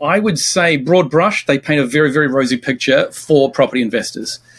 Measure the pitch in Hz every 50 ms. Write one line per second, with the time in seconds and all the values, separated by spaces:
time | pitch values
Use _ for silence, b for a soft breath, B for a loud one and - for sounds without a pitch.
0 | 147 151 185 214 214 220 165 131 - - - 185 170 170 156 139 127 147 180 185
1 | 170 - 151 165 180 208 202 - - - 139 139 - 156 151 147 135 120 131 151
2 | 151 143 131 151 151 131 127 135 131 120 127 120 - 135 127 123 - 139 135 151
3 | - - - - - - 156 139 135 127 - - 131 - - 127 120 107 117 110
4 | 107 - - - 110 - - B B B B